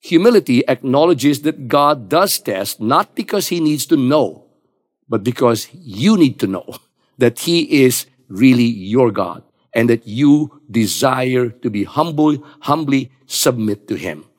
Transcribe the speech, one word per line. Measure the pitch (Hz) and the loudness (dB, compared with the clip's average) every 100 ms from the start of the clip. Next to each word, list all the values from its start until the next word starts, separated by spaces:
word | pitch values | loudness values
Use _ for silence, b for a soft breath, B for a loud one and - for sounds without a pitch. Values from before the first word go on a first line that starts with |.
Humility | - 165 208 233 151 123 - | 2 2 4 2 2 0 2
acknowledges | 131 135 135 165 156 139 139 | -2 0 2 2 2 0 0
that | 151 160 127 | -4 -6 -2
God | 147 143 147 101 | 2 2 0 -2
does | 151 196 - | 0 0 -2
test, | - 95 101 - | -6 -6 -6 -6
not | 110 147 208 | -2 0 -2
because | - 202 208 - | -8 -6 -4 -2
he | 170 | -2
needs | 156 151 - | -2 -2 0
to | 160 | 0
know, | 127 151 110 - _ _ _ _ _ _ _ | 2 0 0 -6 _ _ _ _ _ _ _
but | 98 | -4
because | 101 120 120 113 - | -4 -2 0 0 -6
you | - 160 95 185 214 | -18 -18 -2 0 4
need | 147 101 | 2 2
to | 104 | -4
know | 95 - - _ | -6 -10 -20 _
<laughs> | _ _ _ | _ _ _
that | 120 113 | 0 0
he | - 170 151 151 | -2 0 2 2
is | 127 123 - _ _ | 2 2 -8 _ _
really | 95 131 123 | 2 4 4
your | 120 113 95 117 123 | 2 -2 -4 0 0
God | 104 90 85 _ _ _ | 0 -8 -8 _ _ _
and | - 117 | -2 2
that | 113 - | 0 -2
you | 110 143 147 147 - _ | 0 4 4 0 -10 _
desire | 104 107 - 139 131 127 127 120 | -2 -2 0 -2 0 0 0 -2
to | 117 120 | -4 -6
be | 104 | -6
humble, | 101 - 165 151 151 147 B B | -6 -2 -2 0 0 0 B B
humbly | - 147 147 139 123 _ _ | -4 -2 0 -2 -4 _ _
submit | - 151 123 107 101 - | -2 -2 0 -4 -6 -8
to | |
him. | 95 87 76 76 | -8 -8 -10 -16